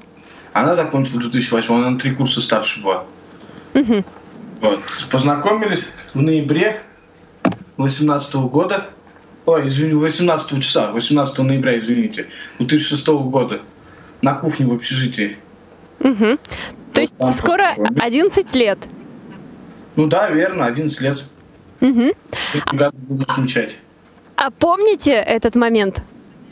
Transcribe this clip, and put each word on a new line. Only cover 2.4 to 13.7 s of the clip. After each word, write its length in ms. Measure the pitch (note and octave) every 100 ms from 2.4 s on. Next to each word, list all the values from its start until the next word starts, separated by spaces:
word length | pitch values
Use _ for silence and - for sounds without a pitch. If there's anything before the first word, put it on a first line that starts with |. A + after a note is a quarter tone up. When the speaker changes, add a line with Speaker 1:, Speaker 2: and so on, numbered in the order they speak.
Speaker 1:
старше 400 | - A2 - A2+
была. 240 | G2 F#2 - - - - - - -
Speaker 2:
Мгм. 300 | C4+ A#3 G#3 - - - - - -
Speaker 1:
Вот. 220 | G#2+ G2+ - - -
Познакомились 760 | B2+ C#3+ C#3+ G#3 A3 G#3 E3+ - - -
в 80 | C3+
ноябре, 600 | D#3 D#3 C#3+ D3+ G#3+ G#3+ - - _ - - - - - - -
восемнадцатого 680 | C3+ C3+ D3+ C#3+ - C#3 B2
года. 380 | C#3+ F3+ G3 - - - - - - -
Ой, 240 | D#3+ C#3
извини, 240 | C3+ D#3+
восемнадцатого 680 | D3+ D#3 D#3 F3 D#3 - C#3
числа, 300 | - C3+ G#2
восемнадцатого 540 | A#2 A#2 D3 C3+ C3+ C3
ноября, 340 | C3+ C3 A#2
извините, 480 | A2 A#2+ G#2+ - - - - -
две 80 | B2
тысячи 220 | D3+ -
шестого 380 | C#3+ D#3+ D3 C3
года. 320 | C3 A#2+ G#2 -